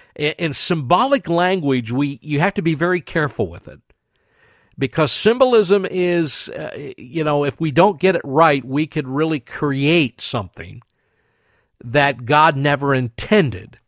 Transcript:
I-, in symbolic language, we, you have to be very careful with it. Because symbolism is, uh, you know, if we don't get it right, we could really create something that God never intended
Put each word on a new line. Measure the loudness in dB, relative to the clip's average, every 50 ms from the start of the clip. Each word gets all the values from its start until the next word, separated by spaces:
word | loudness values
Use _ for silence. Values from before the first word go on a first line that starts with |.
| _ _ _ -6
I-, | -4 -4 -4 -2
in | -4 -4 -2
symbolic | -2 0 0 0 -2 0 0 2 2 2 2 0 0 0 -2
language, | 0 0 0 0 0 0 0 0 0 0 -2 -2 -2
we, | -2 -2 -2 -4 -8 -8
you | -4 -2 0
have | 0 0 -2
to | -2 -2
be | -2 0
very | 0 0 -2 -2 -2 -4
careful | -6 -4 -4 -4 -2 -2 -4 -4 -6
with | -6 -10 -18 -20
it. | -20 -20 _ _ _ _ _ _ _ _ _ _ _ _ _ _ _ _ _ _ _ -6
Because | -6 -4 -2 0 0 0 0
symbolism | 2 2 2 4 4 4 4 4 4 4 4 2 0 0
is, | -2 -2 -2 0 0 0 0 -2 -2 -4 -8 -10 -10
uh, | -12 -12 -12 -12 -12 -12 -14 -14 -16
you | -16 -18 -10 -6 -4 -2
know, | 0 0 0 0
if | -2 -2 -4
we | -4 0
don't | 2 4 4 4 2 2
get | 2 0 2
it | 0 -2
right, | 0 2 4 4 4 4 2 -2
we | -4 -2 -2 -2
could | -2 -4 -6 -6
really | -4 -2 -2 -2 -2 -2 -4
create | -6 -10 -8 -6 -4 -4 -2 0 2 2 4 2 2 0 -2 -6 -8
something | -6 -4 -6 -6 -8 -12 -18 -18 -18 -18 -20 -20 _ _ _ _ _ _ _ _ _ _ _ _ _ _ _ _ _ _ _ -12
that | -2 0 2 2 2 0 -2 -2
God | 2 4 6 6 6 4
never | 2 0 0 0 0 0 0 0
intended | 0 -2 -4 -6 -10 -2 2 2 2 2 2 -2 -8 -12 -18 -20 _ _